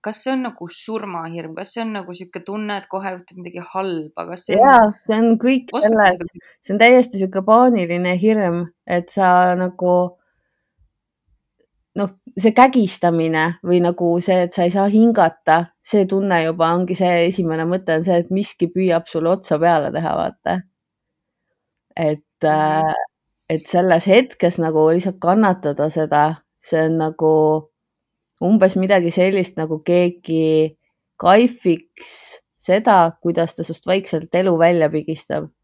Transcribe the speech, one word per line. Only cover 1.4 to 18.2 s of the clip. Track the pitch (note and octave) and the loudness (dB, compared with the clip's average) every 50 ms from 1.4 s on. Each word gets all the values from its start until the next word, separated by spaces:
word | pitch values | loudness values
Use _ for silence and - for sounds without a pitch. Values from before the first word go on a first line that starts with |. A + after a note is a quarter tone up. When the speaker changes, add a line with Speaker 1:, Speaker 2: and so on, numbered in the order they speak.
| D#3+ D#3+ D#3+ | -12 -12 -12
Speaker 1:
kas | E3+ G3 G3 | -14 -12 -12
see | - A#3 A3+ | -10 -8 -8
on | A3 G#3+ | -8 -8
nagu | G3+ F3+ F3 | -10 -12 -12
sihuke | F3+ F3+ F#3+ F3+ - F#3 F3+ | -14 -16 -16 -14 -16 -16 -12
tunne, | - G3 G#3+ G#3+ G#3 G#3 | -10 -10 -8 -8 -8 -8
et | G3 F#3+ _ | -10 -10 _
kohe | - F#3+ G3 G3 F#3 | -12 -10 -8 -10 -12
juhtub | F3+ F3+ - _ F3+ | -12 -16 -20 _ -18
midagi | F3 F3 F3+ F3+ E3+ | -18 -16 -16 -16 -16
halba, | - - F#3+ F#3+ G3 F3 D#3+ D#3 D#3 _ - E2+ - | -10 -8 -8 -6 -6 -6 -8 -10 -12 _ -14 -12 -12
kas | E3+ F3+ - - | -12 -14 -8 -2
see | E3 G3+ | 2 4
on | A#3 | 6
Speaker 2:
Jaa, | C#4 C4+ A#3+ A3 G#3 G#3 _ | 6 6 6 6 4 0 _
see | _ - A3 | _ -4 -2
on | G#3+ A3+ A#3 A3+ A3+ | 0 2 2 0 0
kõik | A3+ B3+ C4+ B3+ B3+ - | 0 0 0 0 -4 -6
Speaker 1:
Oskad | - - G#3 G#3+ A3+ | -6 -2 0 0 2
sa | A3 G#3 F#3+ | 2 2 2
Speaker 2:
selles. | F3+ F3 | 2 0
Speaker 1:
seda | F3 F3 _ F3 _ _ _ _ | -6 -14 _ -18 _ _ _ _
Speaker 2:
See | _ - F#3+ | _ -6 0
on | G#3 | 4
täiesti | A3+ A#3 B3+ B3+ B3 B3 - G3 | 6 6 6 6 4 2 -2 -6
sihuke | F#3+ F#3 F#3 F#3+ F#3+ | -6 -4 -4 -6 0
paaniline | G3+ A3 A#3 B3 B3+ A#3+ G#3 F3+ E3+ F3 F3 F3+ F3+ F3+ F3+ | 2 4 4 6 4 2 0 -2 -2 -2 -2 -2 -2 -2 0
hirm, | F#3 G#3+ A3 G#3+ G3+ F3 E3+ F3 F3 E3+ _ _ _ | 0 0 0 2 0 -2 -2 -2 -6 -8 _ _ _
et | - F3 F3 F3 F3 | -4 -4 -4 -4 -4
sa | - - F#3+ F#3 F3+ F3+ F3+ F3+ F3+ | -4 0 2 4 4 4 4 2 2
nagu, | F3+ F#3 F#3 F#3 - F3+ F3+ F3+ F3+ F3+ F3 F3+ _ _ _ _ _ _ _ _ _ _ _ _ _ _ _ _ _ _ _ _ _ _ _ _ _ _ _ _ _ _ _ _ _ _ _ _ | 0 -2 -6 -6 -4 -2 0 2 2 0 -2 -6 _ _ _ _ _ _ _ _ _ _ _ _ _ _ _ _ _ _ _ _ _ _ _ _ _ _ _ _ _ _ _ _ _ _ _ _
noh, | - G3+ F#3+ - _ _ - _ | -6 -6 -6 -6 _ _ -16 _
see | - F#3 A3 | 0 0 2
kägistamine | A3 - B3 C4+ C4 B3+ A3 F3+ - - - F3 E3+ E3 D#3+ D#3+ D#3+ D#3 D#3 E3+ E3+ _ | 4 6 4 4 4 0 0 0 -2 -2 -2 0 0 0 -2 -2 0 -2 -2 -2 -4 _
või | - F3+ F3 F3+ | -4 0 0 2
nagu | F3 F3 F3+ F3+ F3+ E3+ E3+ F3 | 2 0 -2 -2 -2 -2 0 -2
see, | F3 - F#3+ F#3 F3+ | 0 0 0 0 0
et | F3 | -2
sa | - - F3 F3 | -2 -2 -2 0
ei | F3+ | 0
saa | G3 G3 G3+ | 0 0 2
hingata, | G3+ A3 A3+ A#3 A3+ A3+ F3+ E3 - _ _ - D#3+ E3 F3 - _ _ | 2 4 4 4 4 2 2 0 0 _ _ 2 2 2 0 -2 _ _
see | _ - - G#3 F#3+ | _ -2 0 0 0
tunne | F3+ F#3+ G3 G3 G3+ F#3 E3+ D#3+ | 2 0 -2 0 0 0 0 0
juba | D#3+ E3 F3 E3 E3 E3+ | -2 -2 0 0 0 0
ongi | F3 F#3 F3+ F#3 - | 0 -2 -4 -2 -2
see | F#3+ F3+ F3 F3 E3+ F3 | 0 0 2 2 2 0
esimene | F#3 - F3+ E3 D#3+ D#3+ D#3+ | 0 -2 -4 -4 -2 -4 -2
mõte | E3+ F3+ F#3 F#3 - D#3+ | -2 -4 -4 -2 -2 -2
on | D#3+ E3 | -2 0
see, | F#3 F3+ | 0 0
et | E3+ | 0